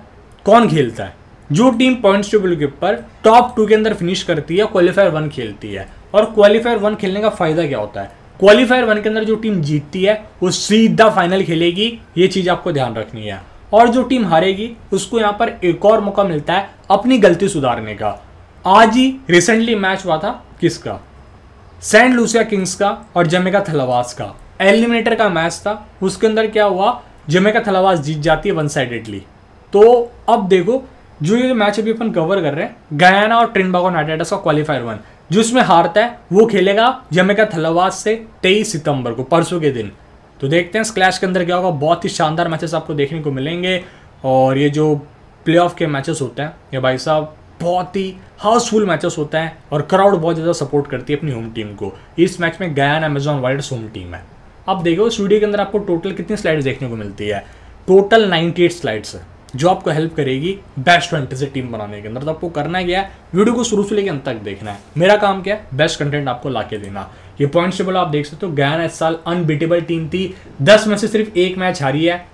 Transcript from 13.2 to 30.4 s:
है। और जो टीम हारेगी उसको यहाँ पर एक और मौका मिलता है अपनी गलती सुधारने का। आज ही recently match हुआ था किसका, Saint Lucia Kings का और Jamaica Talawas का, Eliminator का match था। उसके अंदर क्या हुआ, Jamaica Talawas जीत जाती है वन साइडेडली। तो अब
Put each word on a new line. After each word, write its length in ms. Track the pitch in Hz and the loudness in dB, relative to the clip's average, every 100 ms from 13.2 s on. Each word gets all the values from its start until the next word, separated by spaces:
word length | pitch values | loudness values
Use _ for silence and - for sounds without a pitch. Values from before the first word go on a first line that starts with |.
| 107 | -10
है। 140 | 95 - - - | -12 -14 -20 0
और 160 | 208 240 | 4 6
जो 140 | 247 | 4
टीम 240 | 247 254 190 | 0 0 2
हारेगी 440 | 165 190 196 226 233 - | 2 2 -2 -6 -12 -6
उसको 280 | 190 - 233 | -4 -2 0
यहाँ 120 | 208 | 0
पर 200 | 208 226 226 | 0 -4 0
एक 200 | 175 160 | -2 2
और 160 | 202 220 | 4 4
मौका 240 | 202 202 | 2 0
मिलता 300 | 196 151 147 | 0 -2 -2
है 140 | 185 - - - | -2 -4 -12 -2
अपनी 280 | 196 240 262 | 0 2 4
गलती 300 | 196 170 196 | 4 4 0
सुधारने 460 | 156 131 113 110 | 0 -2 -2 -6
का। 200 | 101 107 - - - - - | -6 -6 -6 -14 -20 -20 -8
आज 300 | 180 202 226 | 4 6 6
ही 200 | 240 262 262 - | 6 2 0 2
recently 460 | 175 175 220 233 214 | 2 4 2 2 0
match 280 | 190 190 | 0 -2
हुआ 140 | 185 156 | -2 -2
था 120 | 196 240 - - | -2 -8 -14 -2
किसका, 380 | 165 - 120 95 - - - - - - - - | -2 -2 -10 -12 -14 -20 -20 -20 -20 -20 -20 -16
Saint 320 | - 214 254 | 2 4 6
Lucia 280 | 240 226 226 | 4 2 0
Kings 300 | 220 202 180 | 0 -2 -4
का 160 | - 202 220 - 175 | -2 -2 -2 -6 -2
और 100 | 170 | 0
Jamaica 380 | 175 185 196 | 2 2 0
Talawas 480 | 196 151 127 123 123 | 0 -2 0 -2 -2
का, 200 | - 101 - - - | -8 -12 -12 -20 -2
Eliminator 520 | 190 226 233 233 233 | 2 4 2 0 0
का 140 | 233 214 | 0 0
match 220 | 160 170 170 | 0 -2 -4
था। 320 | 202 214 - - | -6 -6 -10 -6
उसके 240 | 190 190 220 | -6 0 0
अंदर 200 | 214 220 | 0 0
क्या 160 | 214 208 | 2 0
हुआ, 340 | 185 208 240 - - - | 2 0 -2 -10 -18 -2
Jamaica 340 | 175 202 220 | 2 2 2
Talawas 360 | 220 190 190 175 | 0 2 2 0
जीत 180 | 143 156 | -2 -4
जाती 280 | 156 156 202 | 0 0 0
है 60 | |
वन 140 | 160 147 | -2 -2
साइडेडली। 540 | 147 120 117 110 98 - - _ - - | -2 -4 -6 -10 -12 -14 -20 _ -20 -2
तो 400 | 202 226 240 233 - - | 6 8 8 2 -6 0
अब 200 | 226 | 0